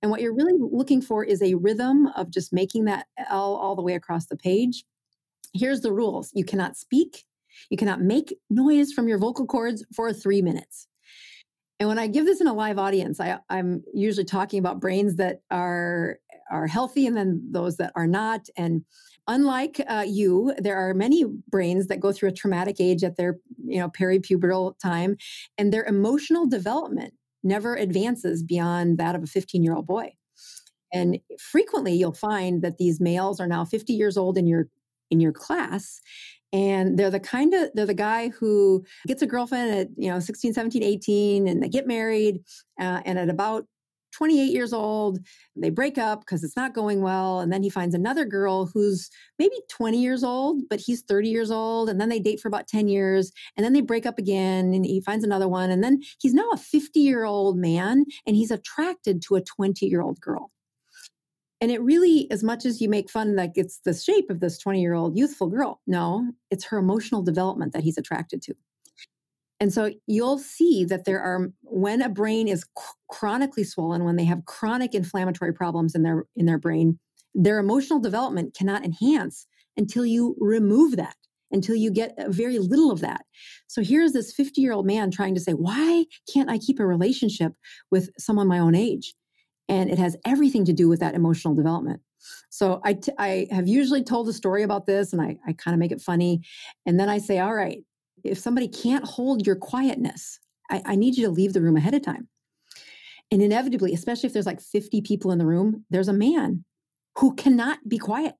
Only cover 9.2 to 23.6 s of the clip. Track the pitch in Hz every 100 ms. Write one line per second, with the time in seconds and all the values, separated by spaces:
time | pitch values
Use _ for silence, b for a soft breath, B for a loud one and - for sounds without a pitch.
9.2 | 214 247 262 269 233 220 - - 226 208
10.2 | 196 202 180 - - - - _ B B
11.2 | B B B _ _ _ 208 214 220 226
12.2 | 311 381 330 214 214 196 196 196 - 147
13.2 | 185 180 _ 185 180 175 - - 208 202
14.2 | 190 196 196 196 180 185 190 190 208 170
15.2 | 185 185 _ 180 180 175 175 175 170 -
16.2 | _ - - 160 160 170 254 285 269 233
17.2 | 196 170 - 185 175 170 - - 165 185
18.2 | 220 226 214 - 170 165 - b b b
19.2 | - 247 277 254 254 - 269 220 202 202
20.2 | 202 180 247 269 202 196 185 190 220 311
21.2 | 262 208 - 196 175 180 190 185 196 196
22.2 | 196 185 202 175 185 - 185 185 185 175
23.2 | 180 180 _ -